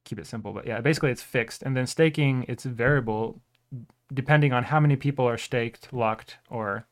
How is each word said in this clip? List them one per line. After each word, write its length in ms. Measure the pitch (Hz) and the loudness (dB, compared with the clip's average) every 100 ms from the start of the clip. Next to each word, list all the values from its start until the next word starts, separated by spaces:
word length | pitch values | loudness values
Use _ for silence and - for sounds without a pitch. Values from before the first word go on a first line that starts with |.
keep 140 | - 101 | -14 -12
it 80 | - | -10
simple, 260 | 113 104 | -10 -10
but 140 | 101 - | -10 -6
yeah, 140 | 113 | -2
basically 300 | 135 151 139 | 0 2 0
it's 120 | 120 | -2
fixed. 400 | - 123 113 - | -2 -2 -2 -6
And 140 | 131 127 | -2 -2
then 100 | 127 | -2
staking, 580 | - 160 156 139 127 120 | 2 2 4 2 2 -2
it's 160 | 120 | -6
variable 760 | 131 117 123 143 113 107 113 - _ _ - 123 - _ - | -6 0 2 2 2 -2 -4 -8 _ _ -16 -16 -16 _ -10
depending 400 | 135 139 151 147 | -6 4 4 6
on 120 | 123 | 2
how 160 | 120 151 | 2 4
many 160 | 147 139 | 4 4
people 300 | 139 139 123 | 0 0 0
are 120 | 113 | 0
staked, 540 | - 127 117 - - | -2 -2 -2 -8 -10
locked, 460 | 127 110 113 - - - | -2 -2 -2 -8 -20 -12
or, 380 | 117 104 101 - | -6 -4 -6 -8